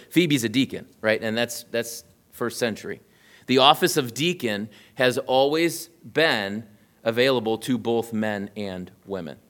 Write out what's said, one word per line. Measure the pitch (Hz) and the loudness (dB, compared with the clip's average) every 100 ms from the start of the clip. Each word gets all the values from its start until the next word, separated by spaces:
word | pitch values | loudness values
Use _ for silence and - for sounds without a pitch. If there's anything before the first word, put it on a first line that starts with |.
| - | -2
Phoebe's | 156 175 143 | 2 2 2
a | 113 | 0
deacon, | 110 123 92 - _ | 0 0 -4 -14 _
right? | 110 110 | -2 0
And | 113 113 | 0 -2
that's, | 120 - | -2 -6
that's | - 117 113 - - _ _ | -6 -6 -6 -10 -18 _ _
first | - 120 - | -8 -6 -2
century. | 120 98 - - _ _ _ - - | -4 -4 -10 -14 _ _ _ -14 0
The | 127 | 6
office | 131 156 180 156 | 6 6 2 0
of | 127 | -2
deacon | 113 165 175 117 101 107 - - | -2 -2 -2 -2 -2 -6 -12 -14
has | - 127 120 | 0 0 0
always | - 131 139 156 170 160 - _ 120 | 0 2 4 2 0 -2 -10 _ -6
been | 139 160 123 98 104 117 - _ _ | 0 2 2 -2 -6 -10 -18 _ _
available | 117 117 131 127 110 110 | -2 2 4 2 0 -2
to | - 120 | -2 -2
both | 113 117 110 | 0 -2 -2
men | 107 107 104 98 107 | -2 -2 -4 -6 -10
and | 101 92 90 - | -10 -8 -12 -16
women. | - 95 80 67 | -10 -10 -10 -14